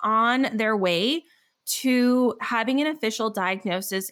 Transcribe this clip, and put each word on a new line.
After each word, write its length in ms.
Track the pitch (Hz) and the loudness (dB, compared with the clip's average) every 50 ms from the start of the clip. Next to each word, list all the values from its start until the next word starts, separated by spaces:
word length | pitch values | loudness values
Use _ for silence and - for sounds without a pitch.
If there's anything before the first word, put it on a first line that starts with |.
on 560 | - 208 220 220 226 233 247 254 269 254 226 214 | -2 0 2 2 2 2 2 2 2 0 0 0
their 180 | 226 214 220 | 0 0 0
way 460 | 208 190 180 175 170 190 247 294 330 - _ _ _ _ _ _ _ - - | 0 2 2 2 2 0 0 -2 -2 -6 _ _ _ _ _ _ _ -10 -8
to 640 | - - - 262 254 247 247 247 247 254 254 247 240 - | -6 -2 0 2 2 4 4 4 4 4 4 2 0 -2
having 400 | - - 247 226 226 226 262 277 | -6 -4 -2 -2 -2 0 0 0
an 60 | 294 311 | 0 -2
official 420 | 311 302 - 220 214 - 226 220 | -4 -4 -4 -6 -4 -2 -4 -4
diagnosis 800 | 208 202 185 180 190 190 - 202 175 185 190 - 196 190 190 - | -2 -2 -2 -2 -2 -4 -4 -4 -4 -4 -4 -4 -6 -6 -6 -6